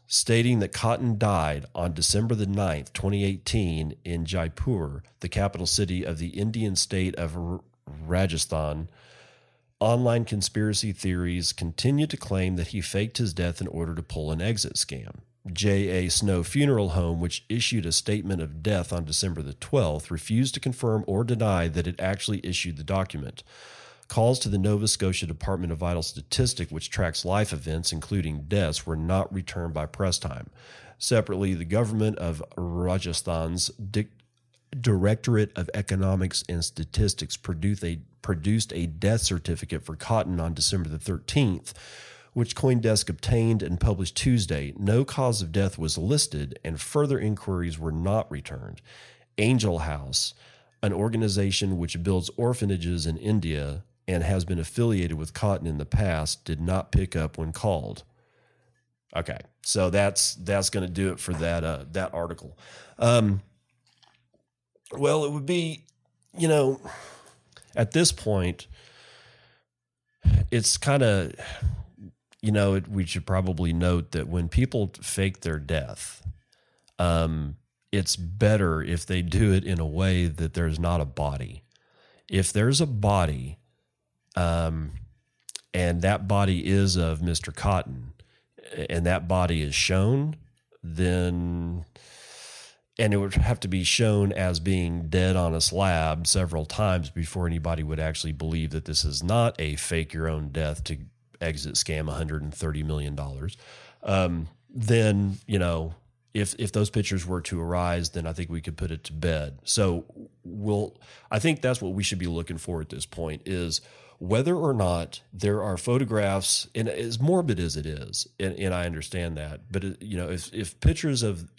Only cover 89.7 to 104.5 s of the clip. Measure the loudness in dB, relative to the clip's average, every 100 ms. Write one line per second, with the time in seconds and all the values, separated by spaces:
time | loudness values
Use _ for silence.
89.7 | 0 2 4 4 2 0 -4 -12 _ _
90.7 | _ -8 0 2 4 2 0 -2 -2 -4
91.7 | -6 -8 -16 -20 -20 -20 -20 -20 -20 -20
92.7 | _ _ 0 2 2 2 4 4 2 0
93.7 | 0 2 4 4 4 2 2 0 0 2
94.7 | 2 2 -2 0 2 4 4 2 2 0
95.7 | 2 2 4 2 0 2 2 2 -2 -4
96.7 | 0 2 2 0 -4 -4 -2 -2 0 0
97.7 | -2 -2 -2 -2 -2 -6 -4 -2 -2 -2
98.7 | -4 -4 -2 -2 -2 2 2 2 0 -4
99.7 | -4 -2 -2 -2 -4 -2 -2 -4 -2 -2
100.7 | -4 -6 -8 -10 -20 _ _ -6 -4 -4
101.7 | -4 -2 -2 -2 -4 -4 -4 -6 -4 -4
102.7 | -2 -2 -2 -4 -4 -6 -6 -8 -10 -16
103.7 | -20 -20 -10 0 2 2 0 -6